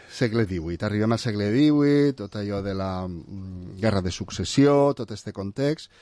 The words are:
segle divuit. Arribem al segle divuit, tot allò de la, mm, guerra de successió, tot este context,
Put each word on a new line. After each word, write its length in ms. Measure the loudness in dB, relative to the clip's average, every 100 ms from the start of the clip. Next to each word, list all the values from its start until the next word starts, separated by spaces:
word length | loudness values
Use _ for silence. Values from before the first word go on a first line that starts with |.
| -12
segle 340 | -2 0 2 0
divuit. 380 | -2 -4 -4 -2
Arribem 260 | 0 2 0
al 40 |
segle 280 | 0 -2 0
divuit, 640 | 4 4 4 4 4 2 0
tot 180 | -8 -8
allò 240 | -4 -4
de 120 | -4 -4
la, 300 | -4 -4 -6
mm, 720 | -8 -12 -14 -12 -12 -14 -2
guerra 200 | 0 0
de 100 | 0
successió, 840 | -4 -8 -6 -2 4 6 6 4 0
tot 160 | -6
este 220 | -10 -12
context, 560 | -8 -8 -2 -2 -2 -8 _